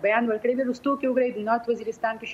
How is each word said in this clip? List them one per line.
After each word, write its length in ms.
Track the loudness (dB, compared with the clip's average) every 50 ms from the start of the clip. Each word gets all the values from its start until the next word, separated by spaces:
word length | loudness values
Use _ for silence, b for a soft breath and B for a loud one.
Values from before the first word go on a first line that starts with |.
| 2 2
بیان 240 | 2 2 2 0
ورکړی 220 | 0 0 0 0 0
دی. 60 | 0
وروستو 340 | 0 -2 -2 -2 0 -2 0
کې 100 | 0 0
وګورئ، 240 | 0 2 2 2 0 -2 -2
د 100 | -2 0
نارت 160 | 0 0 0 -2
وزیرستان 500 | -2 -2 -4 -8 -4 -2 -2 -2 -2 -4
کې، 80 | -8 -12